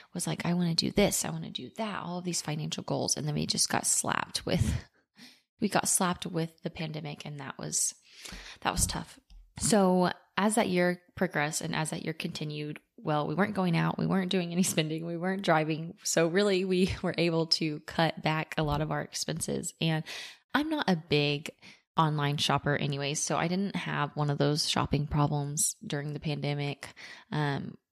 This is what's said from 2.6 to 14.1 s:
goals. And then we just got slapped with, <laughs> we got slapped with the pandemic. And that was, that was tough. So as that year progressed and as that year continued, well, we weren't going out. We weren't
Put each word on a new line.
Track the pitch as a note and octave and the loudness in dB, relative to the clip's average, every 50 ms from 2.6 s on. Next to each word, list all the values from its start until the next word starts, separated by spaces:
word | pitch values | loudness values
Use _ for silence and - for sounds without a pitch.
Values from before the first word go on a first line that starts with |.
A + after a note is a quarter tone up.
| D3+ E3 - - | -4 -6 -6 -6
goals. | - - C#3 C3 B2+ - - | -4 -2 -2 0 0 -2 -2
And | - D3 | -4 -4
then | D3+ D3 | -2 -2
we | D3+ - | -2 -2
just | - - - - - | 0 0 0 0 0
got | - - - | 0 0 0
slapped | - - - - - - G1+ - - - - - | 0 0 0 0 0 -2 -2 -4 -4 -6 -6 -2
with, | - - - - - - - - - _ _ _ _ _ - | 0 2 2 2 2 0 -2 -4 -8 _ _ _ _ _ -20
<laughs> | - - - _ _ _ _ - | -20 -20 -20 _ _ _ _ -2
we | A3+ F#3+ | -2 0
got | - - - - | 2 2 2 2
slapped | - - F#3+ F3 F3+ - - | 2 2 2 2 0 -2 -4
with | - F3+ E3 E3 E3 - _ | -4 -2 -2 -2 -4 -6 _
the | - E3 | -10 -8
pandemic. | - - D#3+ D#3 D3+ D#3+ E3 D3 D3 - - | -6 -6 -6 -6 -6 -8 -8 -8 -10 -10 -10
And | D3+ D3 C#3+ | -10 -10 -10
that | C3+ D3 - | -10 -10 -10
was, | - - D#3 - - - - - _ _ - - - - - - - - - - - | -8 -6 -4 -2 0 0 -2 -4 _ _ -20 -20 -18 -16 -14 -14 -14 -16 -16 -10 -4
that | - G3+ | -2 0
was | F3 E3+ - | 2 2 0
tough. | - - - - - - - _ - - - - _ _ - | 0 0 -4 -6 -10 -14 -20 _ -20 -20 -20 -20 _ _ -4
So | - - A3+ G3+ F#3+ F#3 F#3 F3+ F3+ F3 - - _ _ - | 0 4 4 6 6 6 6 6 4 2 0 -4 _ _ -2
as | - G3 A3 G#3 | 0 0 2 4
that | A#3+ G3 F#3+ | 2 2 4
year | F3+ F3+ F3+ F3+ F3 - _ _ - | 4 4 4 4 2 -2 _ _ -4
progressed | - F#3+ E3+ - D#3 D3 D#3 - - | -2 -2 0 0 0 0 0 -2 -4
and | - D#3+ - | -4 -2 -2
as | D#3 D#3 - | -2 -2 -2
that | - - | -4 -6
year | - D#3+ D#3 | -6 -6 -6
continued, | - - D#3 D#3+ - D#3 D3+ D3+ D3+ D3+ D3+ D3+ - _ _ _ | -4 -6 -6 -6 -6 -8 -6 -6 -6 -8 -8 -8 -10 _ _ _
well, | - - D#3 D3+ D3+ D3 D3+ | -8 -2 0 0 0 0 0
we | D3+ | 0
weren't | E3 G3+ G#3 G#3 | 0 0 0 0
going | F#3+ F#3 F3+ E3+ | 0 2 2 2
out. | D#3+ D#3+ E3 - - | 2 2 2 0 0
We | - | 0
weren't | D#3+ | 2